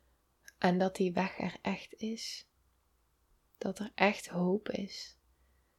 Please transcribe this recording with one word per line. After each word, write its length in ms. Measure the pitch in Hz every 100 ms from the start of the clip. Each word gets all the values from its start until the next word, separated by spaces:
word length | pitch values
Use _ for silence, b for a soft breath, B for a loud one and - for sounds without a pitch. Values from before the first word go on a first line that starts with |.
| _ _ _ _ - -
En 200 | 185 180
dat 180 | 185 185
die 160 | 185
weg 260 | 175 185 -
er 180 | 185 -
echt 320 | 196 190 -
is. 520 | - 220 226 - - - _ _ _ _ _ _ _ _ _ _ -
Dat 200 | 196 190
er 140 | 208
echt 320 | - 196 208 -
hoop 420 | 175 180 202 -
is. 500 | - 196 - - - _ _ _ _ _